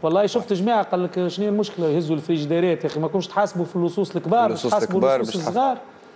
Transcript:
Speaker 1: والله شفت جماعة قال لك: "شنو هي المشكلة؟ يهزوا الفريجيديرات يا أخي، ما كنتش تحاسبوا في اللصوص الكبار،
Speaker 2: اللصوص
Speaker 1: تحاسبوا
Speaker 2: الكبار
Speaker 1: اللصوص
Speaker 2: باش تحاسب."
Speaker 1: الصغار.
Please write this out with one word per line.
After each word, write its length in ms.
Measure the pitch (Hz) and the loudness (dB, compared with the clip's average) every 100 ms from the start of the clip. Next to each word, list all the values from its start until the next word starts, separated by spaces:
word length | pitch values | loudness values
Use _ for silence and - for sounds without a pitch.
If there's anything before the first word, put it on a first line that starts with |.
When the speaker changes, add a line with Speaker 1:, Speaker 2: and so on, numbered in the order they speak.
Speaker 1:
والله 240 | 160 175 208 | 2 2 2
شفت 260 | 240 - | 0 -2
جماعة 300 | 196 202 226 | 0 2 0
قال 220 | 190 180 | 0 0
لك: 240 | 180 180 180 | -2 -2 -4
"شنو 160 | 175 | -2
هي 40 | 208 | -2
المشكلة؟ 380 | 208 202 - 165 | 0 -2 -2 0
يهزوا 300 | 151 156 156 | 0 0 -2
الفريجيديرات 680 | 151 165 147 170 180 160 | 0 -2 0 2 2 0
يا 40 | 151 | -2
أخي، 120 | 151 | -2
ما 80 | 156 | -2
كنتش 180 | 196 180 | -2 -2
تحاسبوا 380 | - 208 180 | 0 0 0
في 120 | 170 185 | -4 0
اللصوص 400 | 170 175 196 175 | -2 0 -2 -2
الكبار، 300 | 165 226 226 | 0 2 2
Speaker 2:
اللصوص 240 | - 123 | 0 0
Speaker 1:
تحاسبوا 240 | 208 214 | 0 2
Speaker 2:
الكبار 220 | 185 254 269 | 2 2 2
Speaker 1:
اللصوص 180 | 233 | 0
Speaker 2:
باش 100 | 190 | -2
تحاسب." 140 | 160 190 | -2 0
Speaker 1:
الصغار. 200 | 269 247 - - - | 0 0 -8 -20 -20